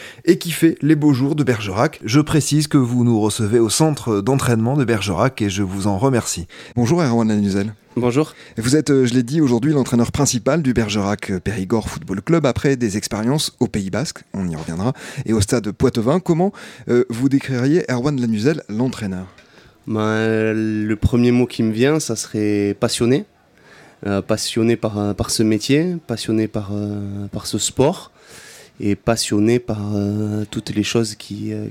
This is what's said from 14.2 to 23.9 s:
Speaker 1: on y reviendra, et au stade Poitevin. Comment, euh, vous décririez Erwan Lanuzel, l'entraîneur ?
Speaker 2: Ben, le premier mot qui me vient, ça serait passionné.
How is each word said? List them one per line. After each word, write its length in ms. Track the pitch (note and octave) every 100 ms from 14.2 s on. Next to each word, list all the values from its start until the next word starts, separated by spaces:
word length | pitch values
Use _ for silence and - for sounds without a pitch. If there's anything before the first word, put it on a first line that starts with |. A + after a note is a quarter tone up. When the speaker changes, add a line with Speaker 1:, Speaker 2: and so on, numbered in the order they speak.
| -
Speaker 1:
on 140 | - F2+
y 80 | D#2
reviendra, 380 | D#2+ E2+ G#2+ C3+ - - C3
et 80 |
au 80 | A2
stade 280 | G2 B2 G#2+
Poitevin. 480 | G2 C3 A#2+ A2 E3+
Comment, 320 | F3+ D#3+ F#3+ - - - -
euh, 160 | A#2+ B2
vous 180 | A#2 C3+
décririez 560 | C3+ - C3 C3 E3 -
Erwan 260 | B2 C3+ C#3+
Lanuzel, 460 | A#2+ G#2+ A#2+ D#3+ -
l'entraîneur ? 560 | G#2+ B2+ A#2 G#2+ F#2 F#2 - - - - _ -
Speaker 2:
Ben, 680 | A2 G#2+ A2 A2 A2 A2
le 420 | A2 A2 G#2+ G#2+ G#2+
premier 360 | - A#2+ B2
mot 140 | B2 B2
qui 160 | -
me 120 | A2+
vient, 260 | A2 C3 D#3
ça 160 | - A2+
serait 580 | - A2 G#2 G#2 G2+ G2+
passionné. 460 | A#2 - A#2 C#3+ G#3 _ _ _ - - -